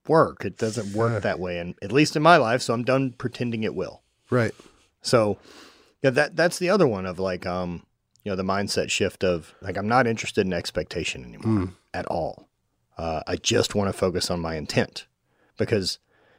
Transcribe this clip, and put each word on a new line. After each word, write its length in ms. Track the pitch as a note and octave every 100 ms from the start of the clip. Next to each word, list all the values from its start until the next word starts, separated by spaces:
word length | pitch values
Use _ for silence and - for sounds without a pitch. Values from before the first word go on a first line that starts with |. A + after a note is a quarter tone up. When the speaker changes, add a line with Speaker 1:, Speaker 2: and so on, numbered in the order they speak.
| -
Speaker 1:
work. 340 | D#3+ G#2+ -
It 140 | G2 -
doesn't 360 | A2 A2+ G2+
work 200 | G#2 A#2
Speaker 2:
Yeah. 60 | A2
Speaker 1:
that 200 | G2+ E2
way. 200 | F2+ F2
And 160 | F2 -
at 120 | G2
least 240 | C3+ D3+ D#3
in 40 |
my 140 | D#3+ E3+
life, 260 | A2+ B2
so 120 | -
I'm 100 | A#2
done 300 | B2 C3+ C3+ A2+
pretending 460 | A#2+ - A#2+ A2+
it 100 | G#2+
will. 280 | F2+ E2+ - _ _ _
Speaker 2:
Right. 240 | B2+ A2 - - _ _ _
Speaker 1:
So, 360 | - B2 G#2 G2 - - - - _ _
yeah, 80 | C3+
that, 260 | B2+ C#3+ E3
that's 220 | E3+ -
the 120 | F3
other 160 | G3+ D3
one 180 | G2 F#2
of, 140 | F2
like, 260 | F#2+ F2+ F#2+
um, 400 | F2+ F2+ E2+ - _ _ _
you 80 | G#2
know, 40 | F#2+
the 80 |
mindset 460 | F#2+ G2 G2 - -
shift 340 | - F#2+ -
of, 300 | F#2 E2+ - -
like, 160 | F#2+ F#2+
I'm 100 | G#2
not 200 | B2 A#2+
interested 380 | A2 - - F#2
in 60 |
expectation 720 | E2+ - E2+ - F2 D#2 -
anymore 420 | D#2+ - A2+ G#2+ F2+
Speaker 2:
Mm. 40 | - _
Speaker 1:
at 140 | - -
all. 420 | E3+ C#3+ - - _ _ _ _ -
Uh, 240 | E2 D#2 -
I 80 | -
just 400 | - A2+ - G#2
wanna 180 | G2
focus 380 | - F#2+ E2+ -
on 80 | F2
my 160 | E2 D#2+
intent 500 | - B2 - - - _ _ _ _ -
because, 420 | G2+ G#2+ F2+ - _ _ _